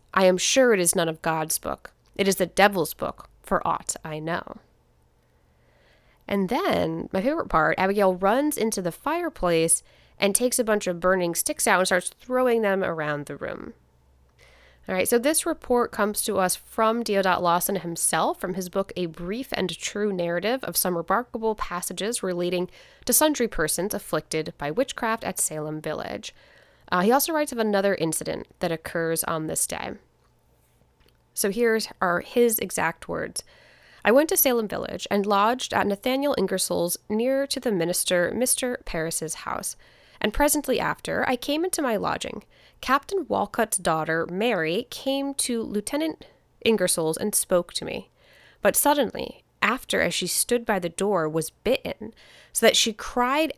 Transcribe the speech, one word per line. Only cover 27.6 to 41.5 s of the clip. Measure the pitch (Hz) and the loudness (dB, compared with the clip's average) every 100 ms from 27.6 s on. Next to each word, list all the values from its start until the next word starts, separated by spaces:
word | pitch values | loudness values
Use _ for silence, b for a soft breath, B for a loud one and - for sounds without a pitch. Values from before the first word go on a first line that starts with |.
| 214 196 202 190 | 2 2 2 2
incident | 165 - 160 160 - _ | 0 -2 -4 -8 -10 _
that | 175 | -4
occurs | 160 - 170 165 165 - | -4 -4 -4 -2 -2 -2
on | 160 160 | -2 -2
this | 165 - | -2 -4
day. | - - - _ _ _ _ _ _ _ _ _ _ _ _ _ | -4 -8 -10 _ _ _ _ _ _ _ _ _ _ _ _ _
So | - 202 | -4 -2
here | 196 233 220 - - | 2 2 2 -2 -2
are | 185 175 | 0 0
his | - 247 240 214 | 0 4 4 2
exact | 185 - 165 - - | -2 -2 -2 -4 -8
words. | 165 160 - B B B B B B - | -6 -6 -10 B B B B B B 4
"I | |
went | 262 311 | 4 4
to | 381 | 2
Salem | 269 240 214 | 0 0 -2
Village | - - - - | -6 -8 -8 -2
and | 202 202 | -2 0
lodged | 196 214 254 - | 2 2 0 -2
at | 226 190 | 0 0
Nathaniel | 196 254 262 285 - | -2 -2 -2 0 0
Ingersoll's | 190 185 - 175 175 - - | 0 -2 -2 -2 -2 -4 -4
near | 214 247 269 277 | -2 0 0 -2
to | 269 | -4
the | 254 | -2
minister, | 190 170 175 - 180 175 | 0 0 0 0 2 2
Mister | 214 254 - 254 247 - | 0 0 0 -2 -4 -6
Parris's | 170 160 - 156 - | -6 -4 -4 -6 -8
house. | - - - - b b b b | -8 -8 -8 -12 b b b b
And | 208 | -2
presently | 240 294 294 277 240 | 2 2 2 0 0
after, | 156 - - 165 - | -2 -4 -4 -2 0
I | 247 | -2
came | - | -2